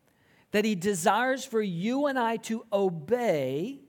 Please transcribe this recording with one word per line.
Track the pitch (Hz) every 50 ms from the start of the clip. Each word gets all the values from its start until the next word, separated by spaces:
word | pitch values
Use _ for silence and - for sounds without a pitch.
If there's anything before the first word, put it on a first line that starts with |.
| _ _ _ _ _ _ _ _ _ -
that | - 208 208
he | 220 214
desires | 170 170 208 202 160 165 208 196 226 247 262 269 254 -
for | - 226 220
you | 214 196 170 165 185 226 254 277 294
and | 277 262 254
I | 233 226 233 226
to | - - 226 - - -
obey. | 202 202 196 185 170 160 147 165 233 247 240 214 165 147 131 131 135 151 185 254 277 - -